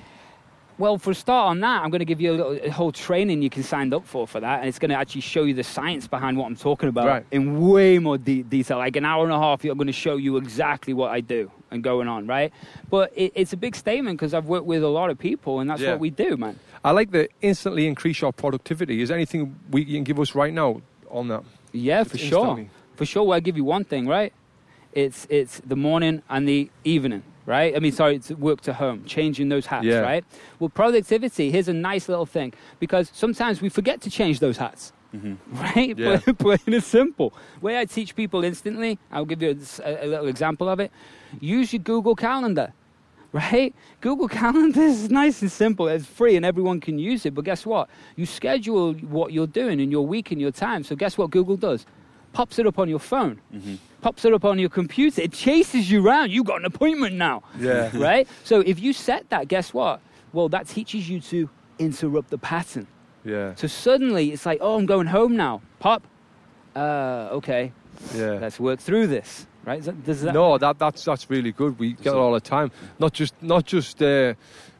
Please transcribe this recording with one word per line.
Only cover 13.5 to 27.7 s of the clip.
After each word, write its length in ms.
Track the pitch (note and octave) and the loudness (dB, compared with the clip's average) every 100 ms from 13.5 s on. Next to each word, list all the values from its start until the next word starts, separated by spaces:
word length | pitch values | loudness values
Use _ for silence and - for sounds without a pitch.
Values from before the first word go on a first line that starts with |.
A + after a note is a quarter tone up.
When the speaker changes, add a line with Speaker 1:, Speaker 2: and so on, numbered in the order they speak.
Speaker 1:
a 20 | F#3 | -2
big 180 | A#3 | -8
statement 440 | - - A#3+ B3 E3 | -6 -4 -2 -4 -4
'cause 160 | D#3 | -2
I've 100 | E3 D#3 | -4 -2
worked 200 | F3+ E3 | -4 -2
with 160 | E3 | 0
a 40 | D3+ | 2
lot 200 | D#3 F3+ | 0 0
of 100 | C#3+ | -2
people, 420 | - - - C3+ | -4 -4 -4 -4
and 100 | C3+ | -2
that's 100 | D#3 | -2
Speaker 2:
Yeah. 120 | C3+ | -2
Speaker 1:
what 80 | D3+ | -2
we 100 | D#3 | -4
do, 260 | C3+ F4+ C#3 | -2 -2 -2
man. 220 | A2 - - - | -6 -10 -20 -2
Speaker 2:
I 60 | D3 | 2
like 200 | F#3 G#3+ | 4 4
the 200 | F3 D3+ - | 2 0 0
instantly 460 | G3+ F#3 G3 F3+ D#3 | 0 0 0 0 0
increase 340 | C3+ E3+ D#3 | 0 -2 0
your 120 | C#3+ | -2
productivity. 680 | - C#3+ C3 - D#3+ D#3+ A2+ | -2 -2 -4 -6 -6 -2 -2
Is 80 | A#2+ | -2
there 80 | E3+ | -2
anything 400 | E3 E3 C#3+ C#3 - | -2 -2 -6 -8 -2
we, 120 | C3 | 0
you 120 | D3 | 0
can 100 | D3 | -4
give 160 | C#3 D3 | -2 -2
us 140 | C#3 | 0
right 180 | C#3+ D3 | 0 0
now 300 | E3 C#3+ A2+ - _ - | 2 0 -2 -10 _ -10
on 180 | A#2+ A#2+ | -8 -6
that? 140 | A2 - _ _ | -6 -10 _ _
Speaker 1:
Yeah, 280 | A#2+ B2 F#3 | -4 0 2
Speaker 2:
Just 100 | A3 | 0
Speaker 1:
for 80 | B2+ | -4
sure. 200 | D3 E3+ | 0 2
Speaker 2:
instantly. 300 | A#3+ C3+ G#2 - _ - | 2 -2 -8 -20 _ -8
Speaker 1:
For 100 | D3 | -4
sure. 160 | G3+ | 0
Well, 120 | G3+ F3 | 2 2
I'll 40 | |
give 160 | E3+ D#3+ | 0 -2
you 80 | |
one 200 | C#3 F#3 | -2 -2
thing, 220 | G3 C#3 B2 | -2 -4 0
right? 280 | F3+ G#3 - _ _ _ _ _ | 0 -2 -8 _ _ _ _ _
It's, 340 | C#3+ C#3 - - | -2 -2 -4 -2
it's 300 | D3 B2+ - | 0 0 -8
the 160 | B2+ C3+ | -6 -2
morning 460 | D3 E3 E3 D#3 - | 2 2 2 -2 -4
and 180 | C3+ C#3+ | -2 2
the 220 | C#3+ C#3+ - | 0 -2 -4
evening, 380 | D3+ D#3+ C3 G2+ - - | 0 0 0 -4 -10 -16
right? 320 | - B2+ E3 | -2 2 2